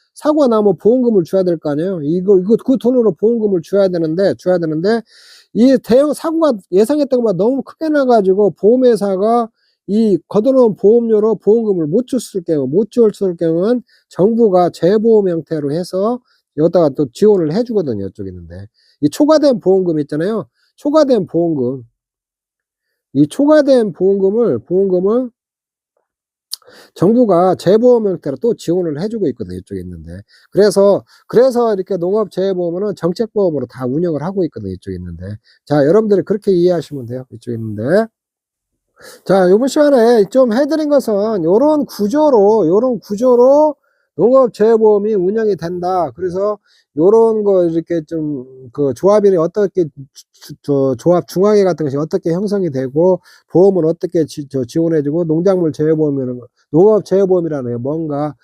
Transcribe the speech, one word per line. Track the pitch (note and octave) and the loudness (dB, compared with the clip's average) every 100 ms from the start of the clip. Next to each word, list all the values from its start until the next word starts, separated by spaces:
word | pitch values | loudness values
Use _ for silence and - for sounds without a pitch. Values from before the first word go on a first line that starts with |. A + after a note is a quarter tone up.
| _ - | _ -8
사고가 | D4 D4+ C4+ | -2 0 2
나면 | A3 G#3 F3 | 2 2 2
보험금을 | G3+ B3+ A#3+ G#3 D#3+ | 2 2 2 0 0
줘야 | F#3+ | 0
될 | F3+ E3 | 0 -2
거 | D3+ | -4
아니에요. | C#3+ F3+ F#3 | -4 -4 -4
이거, | C#3+ F3 F#3 G3 | -4 -2 2 0
이거 | F#3 A3+ - | 2 0 0
그 | C4 | -2
돈으로 | A#3 B3+ A3 | 0 0 0
보험금을 | E3 G#3+ A#3+ G#3+ F#3 | 0 -2 0 -2 -2
줘야 | - G3 F#3+ | -2 0 0
되는데, | F3+ E3 E3 G3 B2+ | 0 -4 -2 -2 -2
줘야 | F3+ F#3 | -2 -2
되는데 | E3 D#3 F#3 A#3 - _ - - _ | -2 -4 -2 -2 -6 _ -20 -20 _
이 | F#3+ B3 C4 | 2 4 4
대형 | - A#3+ D4 | 2 2 2
사고가 | C4+ D#4+ D#4+ D#4+ A3+ - | -2 -4 -2 0 -2 -2
예상했던 | F3+ A3 D4+ C#4+ B3 | 0 2 0 0 0
것보다 | A3+ F3 | 0 0
너무 | G#3+ C4+ | -2 -2
크게 | - - D#4 | -6 -8 -2
나가지고 | D4+ C4 A#3 F#3+ F#3+ G#3 | 0 2 2 2 2 0
보험회사가 | D#3 G3 B3 B3+ G#3+ G3+ F#3+ G#3 A#3+ A3+ _ _ _ - | 0 2 4 4 2 0 -2 0 0 -2 _ _ _ -4
이 | G#3 A3 F3 - | 0 2 0 0
걷어놓은 | F#3+ A3+ C4 A#3+ E3+ | -2 2 2 2 2
보험료로 | G3 A#3 A#3 A3 G#3+ G3+ | 2 2 2 0 0 0
보험금을 | - A3+ A3 F#3 D#3 | 2 2 2 -2 -2
못 | F#3+ B3+ | -2 -2
줬을 | B3+ - G3 | -6 -6 -8
경우, | E3+ D#3 C3 | -4 -4 -2
못 | D#3+ A3 | -2 -2
줬을 | - A3+ - F#3+ E3+ | 0 0 0 -4 -2
경우는 | E3 E3 G3 B3 - _ _ | -2 0 0 -2 -6 _ _
정부가 | - F#3+ A3+ A3+ F3+ F3 | -2 0 2 2 2 0
재보험 | - E3 G#3+ A3+ A3 G3 | 0 0 2 2 2 2
형태로 | E3 - D#3+ C#3+ | -2 -4 -6 -4
해서 | D#3 F3+ F#3 G#3 B3 _ _ _ - | -4 -6 -4 -4 -4 _ _ _ -2
여기다가 | D#3+ F3+ D#3 | 0 2 2
또 | C3+ C#3+ | 0 -6
지원을 | - G#3 G3+ D#3 | 0 2 2 0
해주거든요. | F3+ B3 G#3+ D3+ G#2+ G2 | -2 -2 -4 -4 -6 -8
이쪽에 | - G2 | -10 -14
있는데. | F2+ E2+ F2 G2+ _ _ _ | -14 -16 -18 -18 _ _ _
이 | D3 | -4
초과된 | - D4 D#4 C#4 A#3 | 0 2 4 2 0
보험금 | F3+ F#3+ F3+ D#3 | 0 0 0 -4
있잖아요. | D3 D3+ F3 A3 C3+ _ _ _ | -4 -6 -4 -6 -8 _ _ _
초과된 | D4 D#4 C#4 A#3+ E3+ | -2 0 2 0 0
보험금. | E3 E3+ D3+ B2 C3+ A#2 _ _ _ _ _ _ _ _ _ _ _ _ | -2 -2 -2 -4 -6 -12 _ _ _ _ _ _ _ _ _ _ _ _
이 | C3+ D3 | -2 0
초과된 | - C#4+ D#4 C#4+ B3+ A3 | 0 2 4 4 2 0
보험금을, | D#3 F#3 G3+ F#3+ G#3+ A3+ A#2+ | -2 0 0 0 0 0 -2
보험금을 | - F3+ G3 F3+ F#3+ A#3 B3+ - _ _ _ _ _ _ _ _ _ _ _ - _ - - | -2 -2 0 0 0 -2 -4 -10 _ _ _ _ _ _ _ _ _ _ _ -16 _ -20 -20
정부가 | - E3+ A#3 A#3 E3+ F#3 E3+ | -2 0 2 2 2 2 0
재보험 | E3+ G#3+ B3 A#3+ G#3+ | 2 2 4 2 0
형태로 | F3 - C3+ | -4 -8 -6
또 | A#3 - | -4 -4
지원을 | - F3+ E3+ C#3+ | -4 -4 -4 -6
해주고 | G#3 A3 F3 | -6 -4 -4
있거든요. | A#2+ F#2 F2+ | -4 -10 -12
이쪽에 | - G2 | -12 -12
있는데. | F2+ F2 D#2+ F2 - _ _ | -12 -14 -16 -16 -18 _ _
그래서, | - G#3 F#3 G3+ F3 - _ - | 0 2 4 2 2 -4 _ -4
그래서 | G3+ C4 A#3+ A#3 | 2 2 2 0
이렇게 | G3+ F#3 F#3+ | -2 -4 -6
농업 | E3+ G#3 G#3 | -2 -2 -4
재보험은 | - F#3+ F#3 F3 E3+ G#3 F#3 | -4 -4 -2 -4 -4 -6 -4
정책보험으로 | E3 F3+ A3+ G#3+ F#3+ D3 B2 | -4 -4 -4 -2 -2 -2 -6
다 | B2+ B2+ | -8 -6
운영을 | C#3 F3+ D3 | -4 -4 -4
하고 | D#3 G3 E3 | -6 -4 -6
있거든요. | - G2+ | -6 -10
이쪽에 | F#2 - F#2 | -10 -10 -12
있는데. | F2+ E2+ F#2 G#2 _ _ - | -12 -12 -14 -14 _ _ -4
자, | D3 C#3 | 0 2
여러분들이 | G3+ A3 G3+ | 2 2 0
그렇게 | - G3+ G#3 | -2 -4 0
이해하시면 | F#3 F3 E3+ - C#3+ A#2 | 0 2 0 -6 -12 -12
돼요. | B2+ C3 | -12 -14
이쪽에 | A#2 - A#2 | -16 -12 -10
있는데. | A2+ G#2 A#2 F#3+ A3+ _ _ _ _ _ _ _ _ _ - - - | -8 -8 -2 0 0 _ _ _ _ _ _ _ _ _ -20 -10 0
자, | F#3+ F3+ | 2 4
요번 | G3+ C4+ | 2 2
시간에 | D#4 D4 C4+ A3+ A#3+ G3 | 2 2 4 4 4 2
좀 | B3+ B3+ | 2 2
해드린 | G#3+ C#4+ D#4 D4+ | 2 0 -2 0
것은 | C#4+ - G3+ G#3+ G#3+ | 0 0 -2 -2 -2
요런 | D#3+ G3+ D4 D4+ C4+ | 0 2 2 0 -2
구조로, | - G3+ C#4 D4+ B3 G3 A3 D#3+ | -4 -2 0 2 4 4 4 2
요런 | F#3+ B3+ A3+ | 0 0 -4
구조로 | - G3+ B3+ A#3+ B3+ C#4+ D4+ C#4+ _ _ _ - | -8 -2 2 4 4 4 2 -2 _ _ _ -2
농업 | G3+ C4 B3 | 2 4 2
재보험이 | - G#3+ A3+ G#3+ G#3 G3+ | 2 2 4 4 2 0
운영이 | G#3+ F3+ A3 A3 G3 | -2 -2 -2 -2 -4
된다. | E3 F3+ F3 F#3 D#3 A#2 | -6 -6 -4 -2 -4 -6
그래서 | F#3 F3+ G3+ G#3 _ _ _ C#3+ | -8 -4 -4 -6 _ _ _ 0
요런 | E3+ A3+ A3+ A3 | 2 4 4 0
거 | G#3 F#3+ F3 | 0 0 0
이렇게 | E3 D#3+ E3+ D#3 | -2 -4 -6 -6
좀 | E3 D3+ C#3+ B2+ C3 C3 | -6 -6 -8 -10 -18 -14
그 | C3 C#3+ | -4 -4
조합이 | B2 F#3 G#3+ G3+ F#3 | 0 2 2 2 2
어떻게 | E3 G#3+ G3+ - D#3 - C3+ | 0 -2 -2 -2 -4 -8 -20
주-, | _ _ | _ _
주-, | _ - D3 | _ -20 -12
저 | - C#3+ C3+ B2 | -4 -2 0 -2
조합 | E3 F3 - | 0 0 -2
중앙회 | F3 G3+ G#3 | -2 2 2
같은 | F#3+ E3 D3+ | 2 -2 -4
것이 | C3+ | -4
어떻게 | D#3 F#3+ E3+ | -4 -4 -4
형성이 | E3 G#3 G3+ F3 | -4 -4 -4 -4
되고 | C3 C3 C#3 F3+ F3+ _ _ _ | -4 -4 0 2 0 _ _ _
보험은 | D#3+ G3 F#3+ D#3 | 2 4 2 0
어떻게 | E3+ F3 E3+ D3 | -2 -4 -2 -4
지-, | - C#3 | -6 -10
저 | C#3 | -8
지원해주고 | A#2+ D#3+ E3 E3 C#3+ D#3+ | -4 -2 0 0 -2 -2
농작물 | E3+ D#3 F3+ F#3 E3 | -2 0 0 0 -2
재보험이라는 | C#3+ D3+ D#3+ D3+ C#3 B2+ B2 | -2 -2 0 0 -2 -6 -10
거, | A#2+ _ _ | -14 _ _
농업 | D3 G3+ G#3+ D#3+ | 2 4 2 0
재보험이라는 | F#3+ G3 F#3 E3 D3 B2 | 0 2 0 -2 -6 -6
게 | A#2+ | -6
뭔가 | B2+ D#3 D#3+ C#3+ D3 - | -6 -6 -6 -6 -6 -10